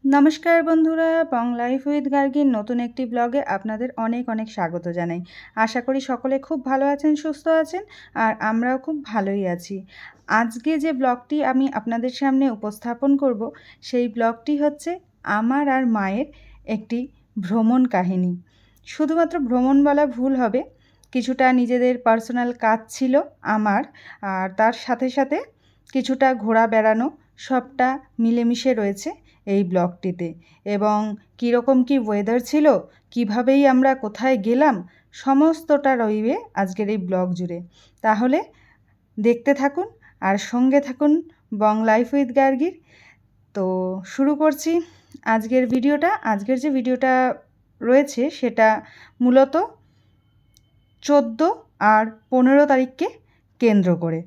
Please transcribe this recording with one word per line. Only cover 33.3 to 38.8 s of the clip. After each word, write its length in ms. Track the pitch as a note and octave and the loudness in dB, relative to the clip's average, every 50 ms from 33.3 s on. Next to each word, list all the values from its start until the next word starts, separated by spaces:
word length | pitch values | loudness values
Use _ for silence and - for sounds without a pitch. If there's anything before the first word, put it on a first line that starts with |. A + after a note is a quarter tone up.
| G#3 A#3+ A#3+ B3+ C4+ C#4 C#4+ | -2 0 2 4 4 6 6
আমরা 240 | C4+ B3+ B3+ C4 C4+ C4+ | 6 4 6 4 4 2
কোথায় 420 | C4 A#3+ G#3 G#3+ - A#3+ C4 C4 A3 F#3+ | 0 -4 -10 -8 -2 0 0 0 0 0
গেলাম, 300 | A3 A#3+ B3+ D4+ D4+ A#3+ F3+ F3 - _ _ _ _ | 0 2 4 4 2 2 0 -6 -12 _ _ _ _
সমস্তটা 800 | _ - - C4+ C4+ C#4 D4+ D#4+ D#4+ D#4+ - - D4 C#4+ C#4+ C4+ C4 | _ -8 -2 0 4 4 4 4 2 0 0 0 0 2 4 2 2
রইবে 380 | A#3+ A#3 G#3+ G#3+ G#3+ G#3+ A3+ D4+ A4+ A#4 - _ | 2 0 0 0 0 0 0 -2 -2 -6 -8 _
আজকের 340 | - G3 F#3 F#3 - G#3+ G3+ A3 | -4 -4 -4 -4 -6 -4 -4 -4
এই 60 | G#3 F3+ F3 | -4 -4 -2
ব্লগ 180 | F#3+ F3+ F#3 F3+ F3+ E3+ | -2 -2 0 -2 -4 -6
জুড়ে। 200 | F3+ F3 E3+ F3 F3 - _ _ _ _ _ _ - | -6 -8 -8 -12 -12 -16 _ _ _ _ _ _ 0
তাহলে 340 | A3 A3 G#3 A#3+ B3+ C4+ F4 A#4 - _ _ _ _ _ _ | 0 0 2 2 2 2 0 -2 -4 _ _ _ _ _ _